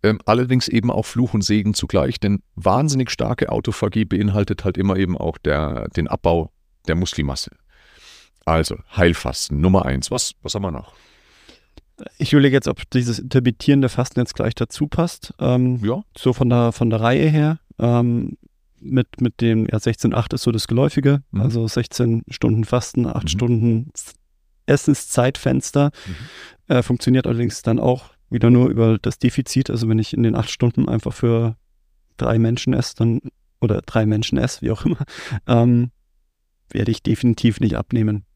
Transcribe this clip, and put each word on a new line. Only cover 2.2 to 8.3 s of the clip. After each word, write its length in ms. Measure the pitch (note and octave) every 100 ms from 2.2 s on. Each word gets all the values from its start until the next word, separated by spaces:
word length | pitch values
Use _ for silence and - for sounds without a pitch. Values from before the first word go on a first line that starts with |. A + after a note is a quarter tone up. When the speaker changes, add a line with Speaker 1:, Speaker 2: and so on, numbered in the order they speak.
| G2+ G2+ _
Speaker 1:
wahnsinnig 560 | - F#2 G#2+ D3+ C3+ B2
starke 400 | - A2+ A#2 -
Autophagie 560 | A2 A#2 G#2+ G#2+ A2 A2
beinhaltet 580 | G2+ G#2 G2+ G2+ G#2
halt 140 | G2 F#2
immer 180 | G2 F#2+
eben 220 | F#2 F2+
auch 220 | E2 -
der, 480 | - D2 D2+ B1 -
den 180 | - D#2
Abbau 440 | - - E2+ D#2 _ _ _ -
der 80 | E2
Muskelmasse. 560 | F#2 - C#2+ C2+ - _ _ _ _ _ - - _